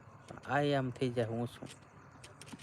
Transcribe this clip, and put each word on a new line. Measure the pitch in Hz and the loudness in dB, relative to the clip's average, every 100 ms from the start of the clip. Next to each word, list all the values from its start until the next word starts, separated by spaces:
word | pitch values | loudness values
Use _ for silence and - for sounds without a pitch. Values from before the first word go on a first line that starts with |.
| - - | -8 -18
પણ | - - - | -14 -10 0
આય | 135 147 139 | 4 6 4
આમ | 131 | 2
થઈ | 120 131 | 2 2
જાય. | 123 113 | 2 2
હું | 117 120 | 2 -2
શું? | - 135 - - - - - - - - - | -4 -12 -12 -18 -20 -20 -18 -18 -18 -14 -14